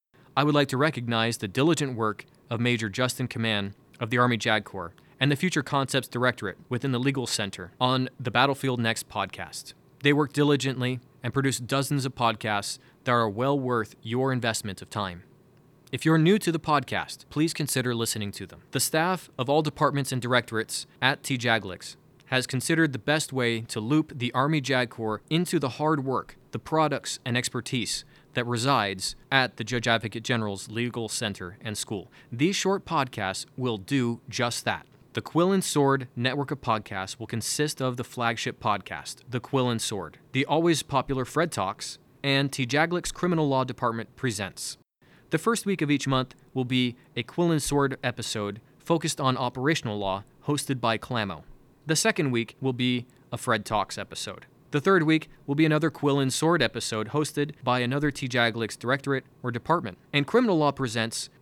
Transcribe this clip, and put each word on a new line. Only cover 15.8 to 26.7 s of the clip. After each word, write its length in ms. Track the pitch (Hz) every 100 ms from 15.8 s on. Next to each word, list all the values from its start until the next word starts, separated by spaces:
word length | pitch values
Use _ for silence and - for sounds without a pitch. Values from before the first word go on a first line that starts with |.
| _
If 140 | 123
you're 140 | 160 160
new 200 | 160 214
to 120 | -
the 60 | 160
podcast, 680 | - 147 123 98 76 - -
please 240 | 147 160
consider 400 | - 147 135 123
listening 360 | 117 113 110 101
to 120 | -
them. 160 | 95 - -
The 80 | 131
staff 500 | - 160 170 185 - -
of 100 | 123
all 140 | 147
departments 500 | 147 - 147 143 131
and 80 | 127
directorates 680 | 120 123 117 110 110 - - -
at 220 | 127 143
T 160 | - 131
jaglix 580 | 120 113 95 90 - - _ _ -
has 200 | 127 123
considered 460 | 127 - 160 160
the 60 | 123
best 340 | - 151 -
way 300 | 131 120 113
to 180 | 117 113
loop 380 | 110 151 156 151
the 120 | 120
Army 280 | 127 143 160
jag 300 | 127 131 120
Corps 320 | - 110 107 -
into 280 | 160 180 170
the 120 | 139
hard 340 | - 151 156
work, 320 | 135 120 - - _
the 80 | 120
products, 640 | -